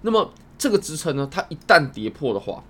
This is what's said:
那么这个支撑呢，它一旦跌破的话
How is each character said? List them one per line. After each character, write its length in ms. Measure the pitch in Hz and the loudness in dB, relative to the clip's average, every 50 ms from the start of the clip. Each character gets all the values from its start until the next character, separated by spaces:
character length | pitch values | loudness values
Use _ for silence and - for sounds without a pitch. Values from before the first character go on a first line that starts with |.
那 100 | - 226 | 0 2
么 180 | 220 220 - - - - - - - | 2 2 2 0 -6 -20 -20 -20 -10
这 120 | - - 277 | -2 0 2
个 80 | 202 | 2
支 200 | 196 - - 156 | 2 0 -2 -10
撑 180 | 156 - 165 135 | -4 -4 -2 -2
呢， 100 | 139 139 135 | -2 -4 -4
它 100 | 139 185 - | -4 -8 -8
一 100 | - 160 - - | -8 -12 -12 4
旦 240 | - 202 165 143 131 | 6 6 6 6 2
跌 180 | - - 107 110 | -4 -6 -6 -6
破 240 | - - 147 123 104 | -6 -4 -4 -2 -2
的 60 | 98 | -2
话 220 | - 104 87 - - | -4 -6 -10 -10 -14